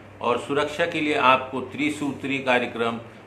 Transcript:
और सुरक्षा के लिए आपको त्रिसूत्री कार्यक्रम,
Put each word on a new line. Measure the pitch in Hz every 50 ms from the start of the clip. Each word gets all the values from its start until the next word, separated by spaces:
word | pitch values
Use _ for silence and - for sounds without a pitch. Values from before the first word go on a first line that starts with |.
| - - - -
और | - 117 123 120
सुरक्षा | - - 139 143 147 147 - - 170
के | 165 160 156
लिए | 151 147 147
आपको | 139 131 127 131 127 - - - 127
त्रिसूत्री | 98 - 110 123 147 147 147 - 147 139 127 - - 131 135 135
कार्यक्रम, | - 131 123 123 120 107 98 113 117 117 117 113 113 - - - -